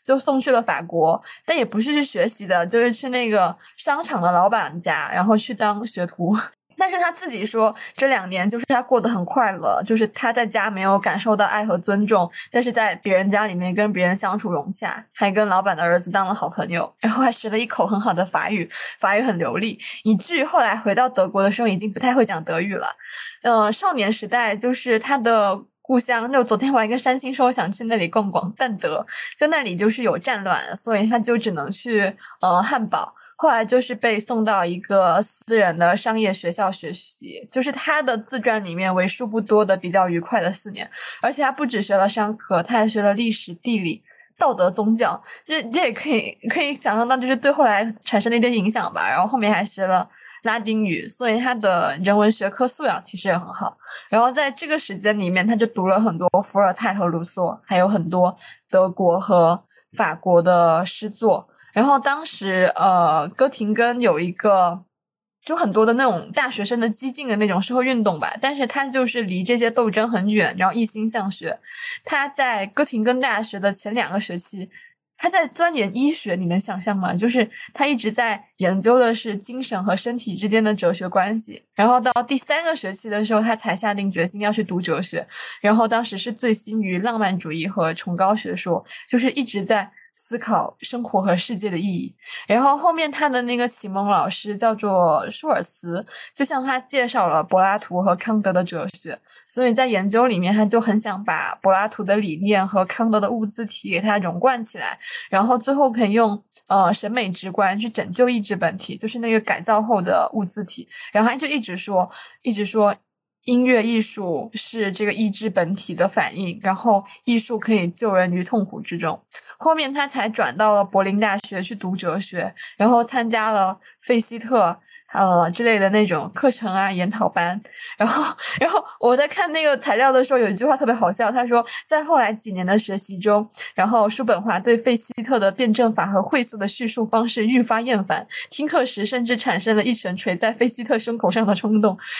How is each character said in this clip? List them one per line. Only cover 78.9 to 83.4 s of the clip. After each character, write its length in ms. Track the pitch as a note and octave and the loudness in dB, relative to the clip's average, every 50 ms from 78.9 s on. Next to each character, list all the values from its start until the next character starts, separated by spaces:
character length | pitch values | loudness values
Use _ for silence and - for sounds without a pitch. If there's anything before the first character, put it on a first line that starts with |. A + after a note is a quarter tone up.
| A#3+ B3+ | 4 4
的 160 | B3 A3+ A#3 | 4 4 2
是 220 | A3+ - A#3 G3+ | 0 -2 -4 -4
精 260 | G3 - - A#3+ B3+ C4 | -2 0 0 0 0 0
神 220 | - A#3 F#3+ F#3 | -2 -2 -2 -2
和 100 | G3+ F3+ | 0 0
身 240 | G3 - A#3 A#3 B3 | 0 0 -2 -2 -4
体 160 | - A3+ F3+ | -4 -4 -4
之 140 | F#3 G3 G#3 | -4 -2 0
间 160 | G#3+ A3+ A3 | 2 2 4
的 100 | G#3+ G#3+ | 2 2
哲 180 | G3 - - - | 2 2 2 2
学 160 | - F#3+ F#3 | 0 -2 -2
关 280 | F3+ G3 F3+ G3 A3 A3+ | 0 0 0 0 0 -2
系。 240 | G#3+ - G3 - _ _ _ | -2 -4 -6 -12 _ _ _
然 100 | - G3+ | 2 4
后 140 | A#3 B3 B3 | 4 4 4
到 100 | A3+ B3+ A#3+ A#3+ A#3+ | 4 2 0 0 0
第 120 | - C#4 | 0 0
三 280 | C4 - - D4+ D4+ E4+ | 0 0 0 0 0 0
个 100 | E4 D#4+ | 0 0
学 180 | - - F#3+ F#3+ | 0 0 -2 -2
期 160 | - - A3 | -2 -2 -2
的 160 | G#3 G#3 G#3+ | -2 -2 0
时 80 | G#3+ A3+ | 2 2
候， 80 | G#3+ | 2